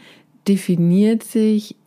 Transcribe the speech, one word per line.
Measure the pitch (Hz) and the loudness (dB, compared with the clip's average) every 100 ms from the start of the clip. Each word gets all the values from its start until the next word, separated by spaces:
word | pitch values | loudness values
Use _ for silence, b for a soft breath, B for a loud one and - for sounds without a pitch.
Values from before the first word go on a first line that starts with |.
| B B B _ - | B B B _ -2
definiert | 196 - 175 170 185 214 226 | -2 0 0 2 2 2 0
sich | - 226 214 214 208 - | -2 -2 0 0 -4 -16